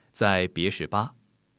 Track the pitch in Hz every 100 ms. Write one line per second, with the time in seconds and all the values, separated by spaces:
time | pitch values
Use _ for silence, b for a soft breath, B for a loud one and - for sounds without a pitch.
0 | b - 104 95 90 - 92 - 76 101
1 | 113 - _ _ _